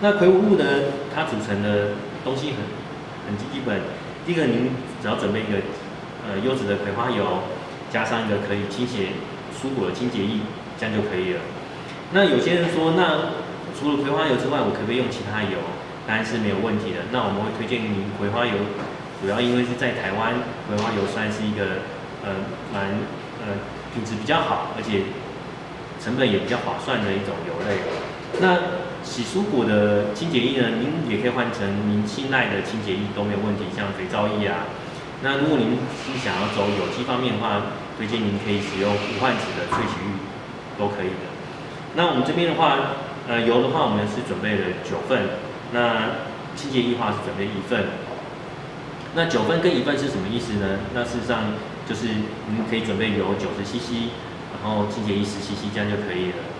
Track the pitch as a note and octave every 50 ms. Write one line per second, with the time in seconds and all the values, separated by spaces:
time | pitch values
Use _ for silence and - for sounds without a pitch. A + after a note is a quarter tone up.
0 | G3 G#3 G3+ F3+ F3 F3+ F#3+ F#3 G#3+ G#3+ G3+ E3 D3 C#3 C#3 C#3 C#3 C#3 C#3+ -
1 | - - - D3 D#3 - - G#2+ G#2 G#2+ G#2 G2 G#2 G#2 G#2 G#2 G#2 G#2 G#2 -
2 | - - - - - C3 C3 C3+ C3+ D3 C3 G#2+ G2+ F#2 - - - - - -
3 | - - - - - - G2+ G2+ - - - C#3 B2 A#2+ G#2 F#2+ - - - -
4 | - - - - - E3 F3 D#3+ D3+ B2+ A2+ A#2 B2 C3 C3 - - - - -
5 | - G#2+ A2+ - - G2+ G2+ A2 A2 G#2 G#2 G2 F#2+ - - - - - - -
6 | - - - - - A2 G2+ G2 G#2 C3 C3 - G2+ G2+ G2+ F#2+ - G#2 F#2+ G#2+
7 | A#2+ B2+ B2 G#2 G2 F2+ F2+ F#2 - - - - - - - - - - - A2+
8 | A2 A2+ B2 A2+ A2 G#2+ G#2 G2+ G2 - G2+ G2+ G2+ F#2 - - B2 A#2+ B2 G#2+
9 | F#2+ F#2 - - - - - - - - - - - C3 C3 B2+ G2 F#2 F#2 -
10 | A#2+ B2 - A2 G2 G2+ G2+ G#2+ G#2 - - - - - - - - A2 G#2+ G#2+
11 | G2+ - - F#2 F#2 F#2 F2+ - - - - - - - - - - - - -
12 | - - - F#3+ G3+ F3 C#3 A#2+ - - F3 F3 E3+ E3 D#3 D#3+ D#3+ D#3+ E3 F3+
13 | F3+ E3 D#3 D3+ - - - - - - - - - - - - - D3 D3 C#3
14 | C#3 C#3 - - D#3+ D#3 B2+ A#2 - C3 D3 C#3+ A#2+ G#2 - - A2 G#2+ A#2 B2+
15 | B2 A2+ - - - G2+ G2+ G#2+ G#2 F#2+ F#2+ F2 E2 E2 E2+ - - - - -
16 | - - G#2+ A2+ A2+ G#2+ A#2+ A2+ G#2+ G2+ G2 F#2+ G#2+ A2 G#2 G2+ - G2 F2+ F2
17 | F2 F2+ A#2 B2+ A#2 G2+ G2 G2 G#2+ A2 - - A2+ G#2+ B2 A#2 G#2+ G#2 G#2 G2
18 | G2 G2+ G2+ - G2+ G2+ G2+ A#2+ A#2+ A#2+ G#2 G2+ G#2 G#2 - - - - - -
19 | - - - - - G2 G2+ A2+ A#2+ B2 B2 B2 B2 A#2+ B2 A#2 C3+ B2 A2 G2+
20 | F#2 F#2+ F#2+ G#2+ A2 A2+ A#2+ B2 B2 - - - - - G#2 G#2 G#2 G#2 G#2+ G2+
21 | G2 F#2+ - A2 G#2+ G#2+ G#2 - G#2+ G#2+ G#2 G#2 G2 F#2+ F#2 - - - - -
22 | - - - - - G2+ G2 F#2+ F#2+ - F3+ F2+ - - - G2+ G2 G2 G2+ G#2+
23 | G#2 G#2 - - - - - - - G#2 G2+ G2 - - - - - - - A#2+
24 | A2 G#2 A2+ G#2 G#2+ A#2+ D3+ E3 D#3+ C#3 - G#2 - - - G#2+ G#2+ A2 G#2 G2
25 | F#2+ - - - - - - - - - - - - - - - - - - -
26 | - - A#2+ C3 - A#2 G2+ F#2+ - - B2 A#2+ - G2+ F2 - - - C3 A2+
27 | G2+ G2+ F#2+ G2 G2+ G2 - - E2+ F2+ - E2+ F#2+ G#2 G2+ F#2+ F#2 F#2+ - -
28 | - - - - - - - - F3 F#3+ F3+ F3 F3 F#3 - - - - - -
29 | - - - B2 A#2 - - F#3 G#3 G#3 - B2+ A2+ A2 G#2+ G#2 G#2 G#2 G#2 G#2
30 | G2+ G#2 - - E3+ E3+ E3 A#2+ A2+ C3 C3 C3+ A#2+ A2+ A2+ A2 A#2+ C#3+ D#3 E3+
31 | E3 B2 G#2 G2+ G#2+ B2 A#2+ B2 A#2+ A2+ G#2+ - G2+ G2 G2 G2+ G#2 G#2 G#2 G#2
32 | G#2 - - - C3+ C3+ C3+ C3 A#2+ G#2+ G2+ G2 F#2 - - A2 G2+ G2+ F#2 G2
33 | G#2 G2+ - G#2 G#2 G#2 G2+ G2 G#2 G#2+ G2+ G2 G2+ F2+ F2 A2 G#2 G2 G2 G2
34 | F#2 F#2 - G#2+ G#2 G#2 G#2 G#2 G#2 G2 - F2 E2+ - - - - - - -
35 | - - - - C3 C3+ C#3 C#3 C#3+ D#3 D#3 C3+ A2+ A2 B2 C3 C3+ - - -
36 | - C3 C3+ A#2+ G#2 G2+ F#2+ G2 G2+ G#2 G#2 G#2 G2 G#2 G#2 G2+ - - - -
37 | B2 B2+ B2 B2 B2+ B2+ A2 G#2 A2 A2+ G#2 G2+ G#2 - - - - - - -
38 | A2+ G2+ A2+ A#2 G#2+ G2+ G2+ G2+ - A2 G2+ G2+ G2 - G2 F#2+ G2 G#2 G2+ G#2
39 | G#2 G#2 G#2+ G2+ B2 C3 A#2 A2 - - - - F2 F2 - - A2+ G#2 - -
40 | - G2+ G2 G2 G2 - - - - - - - - - - - G#2 G2+ G2+ G2+
41 | F#2+ F#2 F#2+ F#2 F#2 - - - - - - - - - - - - - - D3+
42 | E3+ F3 D3 B2+ B2 - D3+ E3+ F3 E3+ D#3+ - D#3+ D3 C#3 C3+ C#3 - - -
43 | - - - - - - A#2+ A#2 A2+ A#2 A#2 B2 C3 C3 - - - A#2+ G#2 G#2
44 | G#2 G#2 - - A2+ - G2 F2+ - G#2+ G#2 G2 F#2+ F2+ F#2 - - - - -
45 | - - C3 A#2 G2+ F#2+ - - - - - - - - A#2+ A#2+ A#2+ A#2 A2+ A2+
46 | G#2+ A2 - - - - - - - - - - - C#3+ C3 B2+ A#2 A#2+ A#2+ A2+
47 | A#2 G#2 G2+ - - - F2 F#2 G2 G2+ G2+ F#2+ F#2 - B2 A2 G2 F2+ - F#2
48 | F2 - - - - - - - - - - - - - - - - - - -
49 | - - - D#3+ E3 E3 - A2+ G#2+ - E3 E3 E3+ F3+ D#3+ B2+ B2+ D3 C#3+ C3
50 | C3+ - - G2+ F#2 G2 A2 A#2+ - - G#2+ G2+ G2+ F#2+ G2 G2 G2+ - - B2
51 | A#2+ A2+ - B2 A2 - A#2+ A2+ G#2+ G#2+ G#2+ G#2+ - - - - - - A2+ G2+
52 | A#2 A#2 G#2+ G#2+ G#2+ - - - - - G#2+ A2+ G#2+ - A2+ A2 - - G2+ F#2+
53 | A2+ G#2+ G2+ G2+ F#2+ F#2+ G2+ - - - - - G2+ G2+ A#2+ A#2+ A#2+ - A#2+ A#2
54 | A#2 A#2 A#2+ - - - - - - - - - G#2 G#2+ A2 G#2 G#2 G#2 - A#2
55 | G#2 G#2 G2 G2+ G2+ G2+ - - - - G2+ F#2 - G#2 G2+ G#2+ G#2 G#2 G#2 G2
56 | G#2 G2 F2+ F2+ F#2 F2+ F2+ F2 E2+ E2+ - C#2+